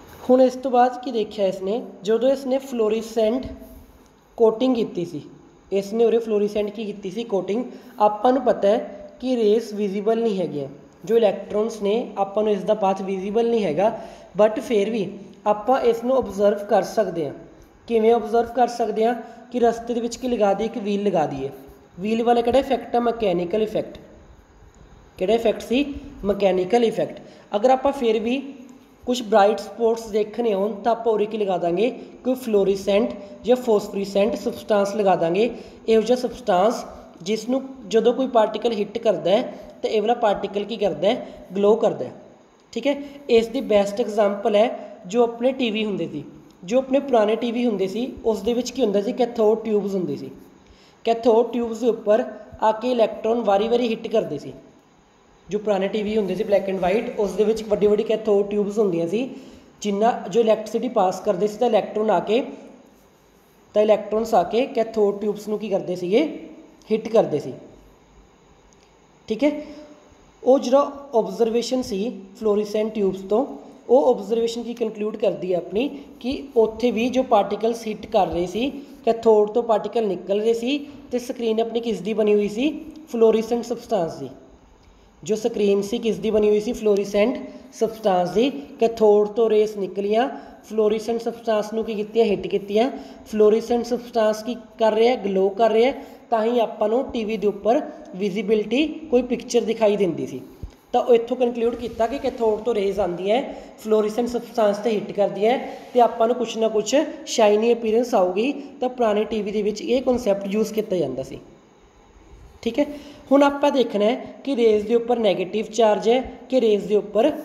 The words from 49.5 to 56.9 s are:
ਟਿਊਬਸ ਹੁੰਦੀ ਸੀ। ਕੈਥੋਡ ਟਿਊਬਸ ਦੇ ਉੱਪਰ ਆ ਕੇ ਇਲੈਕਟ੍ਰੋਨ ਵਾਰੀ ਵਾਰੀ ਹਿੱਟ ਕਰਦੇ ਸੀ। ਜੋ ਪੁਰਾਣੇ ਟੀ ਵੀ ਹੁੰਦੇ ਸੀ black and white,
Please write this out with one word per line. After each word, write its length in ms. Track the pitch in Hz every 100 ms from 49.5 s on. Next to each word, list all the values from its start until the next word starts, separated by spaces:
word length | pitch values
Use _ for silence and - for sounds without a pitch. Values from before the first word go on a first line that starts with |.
| 220
ਟਿਊਬਸ 300 | 226 208 202
ਹੁੰਦੀ 220 | 190 160 135
ਸੀ। 140 | 92 - - - _ - _ _
ਕੈਥੋਡ 480 | 226 226 240 220 233
ਟਿਊਬਸ 280 | 247 233 220
ਦੇ 80 | 240
ਉੱਪਰ 360 | 220 202 220 254 - - -
ਆ 100 | 220
ਕੇ 180 | 220 247
ਇਲੈਕਟ੍ਰੋਨ 500 | 240 214 - 220 240
ਵਾਰੀ 280 | 202 202 226
ਵਾਰੀ 200 | 240 247
ਹਿੱਟ 200 | 226 208
ਕਰਦੇ 300 | 220 156 143
ਸੀ। 140 | 139 - - _ _ _ _ _ _ _ -
ਜੋ 100 | 196
ਪੁਰਾਣੇ 300 | 196 196 190
ਟੀ 140 | 214
ਵੀ 140 | 208 220
ਹੁੰਦੇ 180 | 190
ਸੀ 100 | 185
black 240 | 202 196 196
and 100 | 190
white, 260 | 175